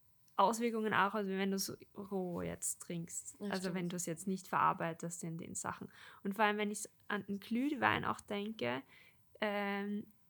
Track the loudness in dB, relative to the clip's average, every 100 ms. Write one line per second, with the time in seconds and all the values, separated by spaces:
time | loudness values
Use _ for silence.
0 | _ _ _ 4 6 6 2 2 4 6
1 | 6 4 0 2 2 2 -2 -6 -14 -14
2 | -6 -4 -2 -2 -4 -4 -4 -6 -6 -6
3 | -6 -8 -10 -8 -4 -2 -2 -2 -2 -4
4 | -4 -4 -2 -4 0 4 6 4 -2 -2
5 | -6 -6 -6 -6 -8 -6 -6 -6 -12 -16
6 | -20 -8 -6 2 2 4 -2 -4 -10 _
7 | -4 -4 -2 -8 -2 0 0 4 4 4
8 | 2 -4 -4 -4 -4 -2 -2 -2 -6 -20
9 | -20 _ _ -4 -2 0 0 0 -2 -4
10 | -8 _